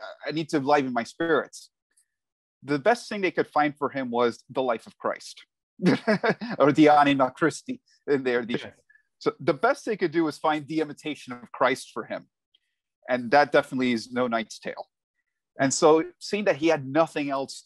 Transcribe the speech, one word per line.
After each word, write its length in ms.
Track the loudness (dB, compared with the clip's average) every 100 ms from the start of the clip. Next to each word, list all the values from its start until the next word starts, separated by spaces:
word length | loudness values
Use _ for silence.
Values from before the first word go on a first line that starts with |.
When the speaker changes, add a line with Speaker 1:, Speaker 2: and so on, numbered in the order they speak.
| -10 -14 -8
Speaker 1:
I 60 |
need 160 | -6 -2
to 100 | -2
liven 320 | 2 2 2
my 100 | -4
spirits. 680 | -6 -6 0 0 -2 -12 -20 _ _ _ _ _ _ _ _ _
The 160 | -4 0
best 300 | 2 0 -2
thing 100 | -4
they 120 | -4
could 160 | -2 -2
find 280 | 0 -2 -2
for 120 | -6
him 200 | -4 -4
was 340 | 0 0 -2 -10
the 140 | -4
life 240 | -2 -2 -6
of 100 | -8
Christ, 480 | -6 -6 -12 -20 -20 _ _ -2
<laughs> 80 | 0 0 0 0 0 -2 -4 2
or 140 | 2
the 180 | 6 6
Anima 420 | 6 4 2 0
Christi 500 | 0 -2 -4 -12 -12 _ _ -2
in 160 | -2
there. 220 | 0 -2 -2
The, 80 |
Speaker 2:
Yes. 200 | -6 -8 -18 _ _ _ _
Speaker 1:
so 140 | -6 -4
the 140 | -4
best 320 | 0 0 -2 -4
they 120 | -2
could 140 | -2
do 120 | 0
was 140 | -2 -2
find 300 | -2 -2 -4
the 120 | -4
Imitation 540 | -4 -8 -10 -12 -12
of 180 | -16 -12
Christ 400 | 0 0 0 -6
for 120 | -12 -10
him. 200 | -12 -14 _ _ _ _ _ _ _ -4
And 220 | -4 2
that 220 | 4 4
definitely 400 | 2 0 -2 0
is 180 | -2 -4
no 160 | -4 -2
Knight's 320 | -2 -6 -12
Tale. 300 | -12 -12 -16 _ _ _ _ _ _ -2
And 160 | -2
so 300 | 4 6 6 2 -8
seeing 240 | -8 -4 -2
that 120 | 0
he 100 | 0
had 180 | 0 0
nothing 440 | 0 0 -2 -4
else 320 | -4 -6 -12